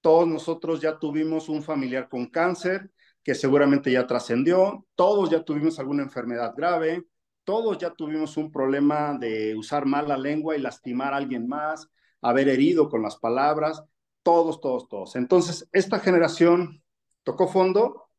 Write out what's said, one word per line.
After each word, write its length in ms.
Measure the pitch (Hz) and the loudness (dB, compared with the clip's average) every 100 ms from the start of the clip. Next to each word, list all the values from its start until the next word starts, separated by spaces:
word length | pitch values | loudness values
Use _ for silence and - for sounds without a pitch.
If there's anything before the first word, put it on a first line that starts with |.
Todos 280 | 165 165 170 | 6 4 4
nosotros 520 | - - 165 160 160 | -2 -6 -6 -4 -2
ya 180 | 156 156 | -2 -4
tuvimos 480 | 156 147 156 160 156 | -6 -4 -2 -4 -6
un 160 | 147 | -8
familiar 440 | 151 147 135 127 123 | -4 -6 -4 -6 -6
con 180 | 131 120 | -8 -6
cáncer, 640 | 165 175 180 180 190 196 _ _ _ | -2 -2 -2 -4 -6 -8 _ _ _
que 100 | - | -4
seguramente 560 | 127 139 139 143 139 135 | -2 4 4 6 4 2
ya 160 | 127 123 | 0 0
trascendió. 800 | 120 - 120 143 185 190 202 _ | -4 -2 0 2 4 2 0 _
Todos 360 | - 180 208 180 | 0 2 4 2
ya 120 | 160 | 0
tuvimos 380 | 165 147 156 160 | -2 -2 -2 -2
alguna 240 | 131 143 | -4 -4
enfermedad 500 | 135 - 117 117 117 131 | -4 -8 -6 -6 -6 -2
grave. 480 | 165 170 160 175 170 _ _ _ | -2 0 -2 -4 -10 _ _ _
Todos 360 | - 214 226 190 | -6 -2 -2 -4
ya 140 | 175 | -6
tuvimos 440 | 165 156 156 156 156 | -8 -6 -4 -4 -6
un 160 | 156 | -6
problema 640 | 151 135 139 143 151 147 139 | -4 -2 2 2 2 -2 -4
de 380 | 117 110 107 110 | -4 -2 -2 -4
usar 280 | 107 147 | -4 -2
mal 220 | 135 143 147 | 0 -2 -2
la 80 | 135 | -4
lengua 400 | 139 151 156 151 | -2 -4 -4 -4
y 40 | |
lastimar 520 | 127 - 123 123 135 | -6 -10 -8 -6 -4
a 40 | 139 | -4
alguien 320 | 135 123 120 | -4 -6 -6
más, 400 | 143 151 156 - _ _ _ | -6 -6 -8 -12 _ _ _
haber 280 | 120 127 135 | 0 2 4
herido 400 | 131 147 170 143 | 4 4 4 2
con 140 | 113 | 0
las 140 | 104 - | -4 -4
palabras. 680 | 117 123 143 151 151 156 - _ _ _ | -2 0 2 2 -2 -4 -14 _ _ _
Todos, 380 | - 170 165 160 | 2 4 4 0
todos, 280 | 139 123 - | -4 -4 -6
todos. 280 | 101 95 127 | -12 -8 -6
Entonces, 520 | 123 180 165 160 - | 2 2 2 -6 -2
esta 260 | 190 190 202 | 0 0 0
generación 840 | - 180 160 - 170 175 170 - _ _ _ _ | 2 4 2 4 4 4 2 -8 _ _ _ _
tocó 240 | - - 180 | -10 -2 0
fondo 600 | 190 185 190 240 - _ | 4 4 4 0 -2 _